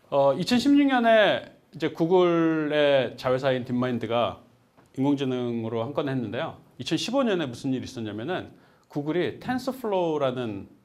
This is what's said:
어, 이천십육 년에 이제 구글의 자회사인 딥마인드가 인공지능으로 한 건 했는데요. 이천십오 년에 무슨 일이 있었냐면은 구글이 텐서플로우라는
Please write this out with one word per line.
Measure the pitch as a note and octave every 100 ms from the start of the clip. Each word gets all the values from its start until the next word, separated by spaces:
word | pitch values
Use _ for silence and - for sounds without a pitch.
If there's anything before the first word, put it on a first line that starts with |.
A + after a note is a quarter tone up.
| _
어, | C#3+ C#3
이천십육 | C#3 F3 B3 C#4+ C#4+ C#4
년에 | B3+ A#3 A3 G3 B2 - - _
이제 | D3 D#3
구글의 | - E3 F#3 F3 E3+ E3 D#3+ D3+ D3+ D3 C#3 A#2 -
자회사인 | C3 B2+ C#3 B2+
딥마인드가 | A#2+ B2 B2+ A#2 A2 A#2 G#2 E2+ _ _ _ _ _ -
인공지능으로 | C#3 C#3 C3+ B2+ B2 A#2+ A2+ A2+
한 | A#2
건 | D3 D3
했는데요. | C3+ A2 A#2 D#3 - _ -
이천십오 | B2 D#3 - C4
년에 | A#3+ F#3 C#3
무슨 | A#2 C3+
일이 | B2+
있었냐면은 | G#2+ B2 A2 G#2 C3 F3 F#2 - _ _ _
구글이 | D3 C#3+ E3+ C#3+ -
텐서플로우라는 | - B3+ B3+ B3+ A3 F#3+ E3+ D3+ C3+ B2 A#2+ G2 F#2+ _